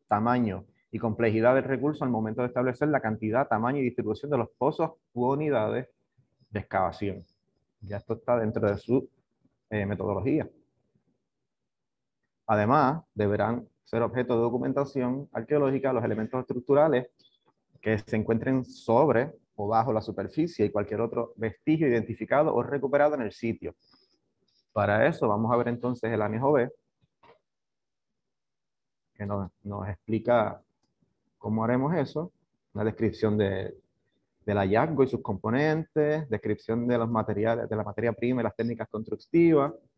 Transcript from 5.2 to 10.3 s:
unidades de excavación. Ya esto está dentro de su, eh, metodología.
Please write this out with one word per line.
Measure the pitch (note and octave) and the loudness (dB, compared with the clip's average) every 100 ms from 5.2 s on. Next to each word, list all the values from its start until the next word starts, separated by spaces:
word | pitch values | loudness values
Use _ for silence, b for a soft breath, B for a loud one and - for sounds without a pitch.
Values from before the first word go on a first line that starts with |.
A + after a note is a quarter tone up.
| B2 | -2
unidades | C#3 D3+ C3 G#2+ A2+ C3+ _ _ _ _ _ _ | 0 0 0 0 -4 -8 _ _ _ _ _ _
de | G#2 | -10
excavación. | - G2+ F2+ - G2+ F#2+ - _ _ _ _ _ | -4 -2 -2 -2 -6 -8 -12 _ _ _ _ _
Ya | F#2+ G2+ | -12 -10
esto | - | -8
está | A2+ - B2 | -6 -2 0
dentro | G#2+ G#2+ G#2 | 0 0 0
de | G2+ | 0
su, | - C3 - _ _ _ _ _ - | 0 0 -2 _ _ _ _ _ -8
eh, | G#2+ G2+ | -4 -2
metodología. | G2 G2+ G2 B2 | -2 -2 -2 0